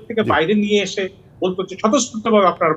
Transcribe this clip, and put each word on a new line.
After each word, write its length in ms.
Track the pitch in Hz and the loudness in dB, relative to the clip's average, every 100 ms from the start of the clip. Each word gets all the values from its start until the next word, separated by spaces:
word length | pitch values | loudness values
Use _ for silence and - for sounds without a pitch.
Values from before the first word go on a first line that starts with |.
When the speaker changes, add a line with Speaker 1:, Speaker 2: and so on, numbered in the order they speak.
| - | -2
Speaker 1:
থেকে 160 | 220 | -4
Speaker 2:
জি। 60 | 208 | 0
Speaker 1:
বাইরে 240 | 127 180 | 0 2
নিয়ে 300 | 208 208 208 | 0 2 0
এসে 260 | 180 - 185 - - - | 0 -6 -8 -10 -20 -6
বলতো 240 | 185 185 | -4 -4
যে 120 | 180 190 | -8 -2
স্বতঃস্ফূর্তভাবে 720 | 220 277 - 220 226 214 180 | 0 2 -2 -6 0 4 2
আপনারা 260 | 170 170 | 2 -2